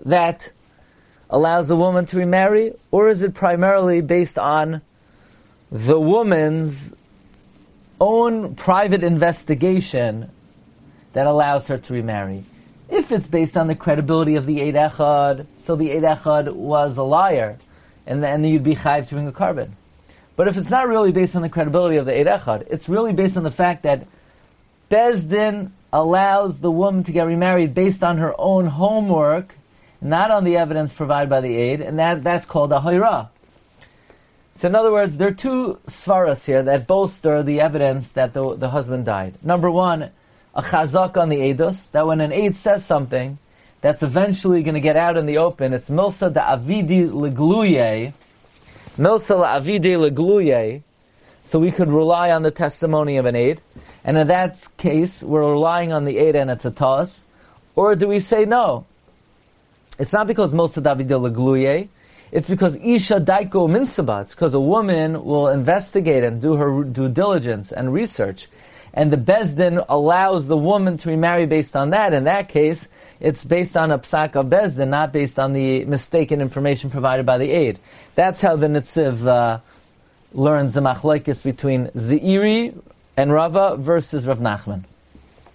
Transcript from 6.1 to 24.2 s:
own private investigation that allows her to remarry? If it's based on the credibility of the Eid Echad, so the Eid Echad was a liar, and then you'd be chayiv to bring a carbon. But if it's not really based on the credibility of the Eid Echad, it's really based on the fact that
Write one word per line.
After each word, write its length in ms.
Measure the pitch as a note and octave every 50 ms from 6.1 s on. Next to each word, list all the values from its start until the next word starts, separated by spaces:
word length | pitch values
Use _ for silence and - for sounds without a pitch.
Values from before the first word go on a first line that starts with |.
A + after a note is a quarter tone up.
| G3 A3+ A#3 G#3 F3+ D#3+ D#3 D3+ D#3 D#3+ D#3+ D3+ C#3 C#3 C#3+ - - _ _ _ _ _ _ _ _ _ _ _ _ _ _ _ _ _ _ _ _ -
own 540 | F3+ G#3 A3+ A#3 A#3 A#3+ A3+ A3 G#3 - -
private 460 | - - F#3 F3+ F#3+ G#3 G3 G3 F#3+
investigation 1300 | F3 E3+ E3+ D3+ E3 E3+ E3 - - - D3+ B2+ D#3 F#3 F#3 F3+ - - - B2+ A#2+ A2+ G#2+ A2+ A2+ - - _ _ _ _ _ _ _ _ _ - - - _ _ _ -
that 120 | C3 C#3
allows 420 | D3 D3 D3 D3 C#3+ C#3+ C#3 -
her 100 | - C#3
to 160 | B2+ - - B2+
remarry? 500 | A#2+ A2+ A2+ G#2+ G2+ G2 F#2+ F#2+ G2 F#2+ - - - - - - - - -
If 240 | - G4+ C#4+ - A#3+
it's 140 | G3 -
based 280 | - - E3 E3 D3+ -
on 120 | F3+ D#3+
the 80 | D#3+ D#3+
credibility 600 | - - F3 D3 D3 D3 C3+ D#3+ D#3+ D#3+ D3+ D#3
of 100 | D3 C3
the 160 | C#3+ D3+ D3
Eid 120 | C#3 D3+ C#3
Echad, 720 | D3 D3+ D3+ - - D3+ D3 D3 C#3+ C#3+ C#3+ C#3 C3 D3 - - -
so 180 | - - E3
the 160 | D3+ D#3+ D3+ C#3
Eid 100 | D#3+ D#3
Echad 480 | D#3+ D#3 - - D#3 D3+ D3 C#3+ C#3+
was 460 | - - G#2+ C#3+ D3+ D3 C#3+ C#3+ B2
a 60 | C3+ C3+
liar, 540 | C3+ D3+ E3+ F#3+ G3 E3 C3 A2+ G#2 G#2 - _ _ - _ _ _ _ _ _
and 160 | - B2+ C#3+
then 220 | D3 C#3 C#3+ D3+ D#3
you'd 200 | D#3+ D#3 D3+ B2+
be 120 | D3+ D3+
chayiv 320 | B2 - D3+ C#3+ D3 B2+
to 80 | - C#3+
bring 120 | C#3+ D3
a 40 | C#3+
carbon. 460 | B2 - G3 F3+ E3+ C3+ - - G2+ - _ _ _ _ _ _ _ _ _ _ _
But 140 | - F#3+ G3+
if 80 | F3
it's 140 | F#3+ E3 D3+
not 180 | A#3 C4 C4 B3
really 240 | A3+ A3 G#3 F#3+ -
based 220 | F#3 F#3 F3+ -
on 80 | F3+ E3
the 60 | D#3+
credibility 460 | - E3+ D#3 D3+ C#3+ F3+ F3+ E3+ D#3+
of 100 | D3+ C3
the 140 | C3 B2 C3+
Eid 80 | C#3+
Echad, 400 | F3 G3+ G3 - B2 A2 G#2 - -
it's 200 | E3 D#3 - D#3+
really 240 | F3+ G#3+ A#3 A3+ F#3
based 240 | E3 F#3+ F#3+ F#3+
on 60 | F#3 D#3+
the 80 | D3+
fact 320 | A#2+ - F3+ F3 E3+ E3 -
that 220 | D3 F#3 - - - _ _